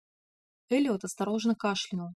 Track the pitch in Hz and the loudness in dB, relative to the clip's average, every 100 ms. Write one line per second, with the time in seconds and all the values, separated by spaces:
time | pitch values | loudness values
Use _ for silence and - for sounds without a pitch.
0 | _ _ _ _ _ _ - 254 285 196 | _ _ _ _ _ _ 0 2 2 0
1 | 185 - 202 220 226 220 208 190 - 180 | -4 -4 -2 2 2 2 0 -2 -4 -6
2 | 175 | -6